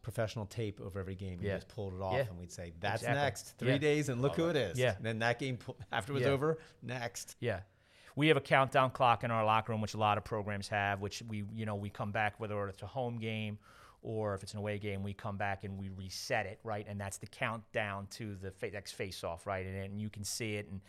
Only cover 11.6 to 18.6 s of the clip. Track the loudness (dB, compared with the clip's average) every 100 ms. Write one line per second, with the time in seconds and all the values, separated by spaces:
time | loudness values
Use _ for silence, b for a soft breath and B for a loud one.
11.6 | -4 -2 -4 -4 -2 2 0 0 -4 -2
12.6 | -4 -6 -8 -4 -4 -2 -4 -2 -4 -6
13.6 | B B B B -6 -2 0 -2 -4 -4
14.6 | -2 -2 -4 -4 -4 -6 -6 -2 -2 -2
15.6 | -6 -8 -8 -8 -8 -8 0 0 0 -8
16.6 | -6 -6 -4 -6 -6 -8 -12 -4 -4 -4
17.6 | -4 -2 -2 -4 -8 -8 -8 -6 -8 -6